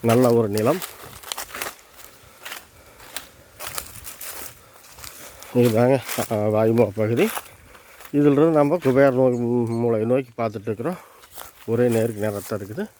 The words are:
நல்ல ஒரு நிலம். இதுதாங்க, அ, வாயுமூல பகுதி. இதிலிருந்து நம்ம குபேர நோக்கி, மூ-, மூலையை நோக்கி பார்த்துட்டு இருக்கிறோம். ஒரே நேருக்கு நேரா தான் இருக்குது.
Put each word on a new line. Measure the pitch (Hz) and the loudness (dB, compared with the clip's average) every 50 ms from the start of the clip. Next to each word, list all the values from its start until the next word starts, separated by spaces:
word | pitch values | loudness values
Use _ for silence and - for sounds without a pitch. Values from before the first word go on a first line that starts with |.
நல்ல | - 117 113 123 127 120 117 | 2 2 4 4 4 4 4
ஒரு | 117 113 104 | 4 2 2
நிலம். | 101 107 107 123 160 185 - - - - - - - - - - - - - - - - - - - - - - - - - - - - - - - - - - - - - - _ - - - - - - - - - - - - - - - - - - - - - - - - - - - - - - - - - - - - - - - - - - - - - - - - - - - - - - - - | 0 0 0 0 0 0 -4 -12 -14 -18 -20 -18 -18 -18 -14 -12 -12 -12 -12 -14 -12 -12 -12 -12 -12 -16 -20 -20 -20 -20 -20 -20 -20 -20 -20 -20 -20 -20 -16 -16 -16 -16 -18 -20 _ -20 -20 -20 -20 -20 -20 -14 -14 -14 -14 -14 -20 -20 -20 -20 -18 -14 -14 -12 -12 -12 -14 -14 -18 -18 -18 -18 -16 -14 -14 -14 -14 -14 -16 -16 -18 -20 -20 -20 -20 -20 -20 -20 -20 -18 -18 -18 -18 -18 -20 -20 -20 -20 -20 -4 2
இதுதாங்க, | 123 120 120 107 110 120 127 139 131 - - - - 110 - | 2 4 4 4 4 4 4 4 2 0 -6 -6 -6 -4 -4
அ, | 117 | -2
வாயுமூல | 107 107 107 107 107 110 110 113 117 117 101 101 | -2 0 0 2 2 2 2 4 4 2 2 0
பகுதி. | 107 110 110 117 123 185 220 - - - - - - - - - - - - - - - - - | -2 -2 0 0 0 0 -2 -2 -8 -12 -14 -20 -20 -20 -20 -20 -20 -20 -20 -20 -20 -18 -4 0
இதிலிருந்து | 143 147 147 143 139 156 165 160 151 | 2 4 4 4 4 4 4 4 4
நம்ம | 143 143 160 180 - | 4 4 2 0 2
குபேர | 135 123 135 139 139 127 127 | 2 4 6 6 4 4 4
நோக்கி, | 131 127 123 120 120 | 2 2 2 0 -2
மூ-, | 117 120 123 117 113 117 117 120 | 0 0 0 0 -2 -2 -2 0
மூலையை | 117 113 107 110 117 | 0 0 0 0 0
நோக்கி | 123 135 135 123 - - | 0 -2 -2 -6 -8 -6
பார்த்துட்டு | 117 113 101 110 98 117 | -6 -6 -6 -6 -8 -8
இருக்கிறோம். | 107 - 120 160 180 - - - - - - - - - - - _ - - - | -8 -6 -6 -8 -8 -8 -14 -20 -20 -20 -20 -20 -18 -18 -18 -18 _ -16 -6 -2
ஒரே | 117 117 123 123 113 | 2 2 4 4 4
நேருக்கு | 113 110 113 110 104 101 | 2 0 0 -2 -2 -4
நேரா | 107 104 101 | -4 -4 -4
தான் | 92 - 110 101 | -8 -6 -8 -8
இருக்குது. | 101 95 107 160 214 208 _ | -8 -8 -8 -10 -10 -10 _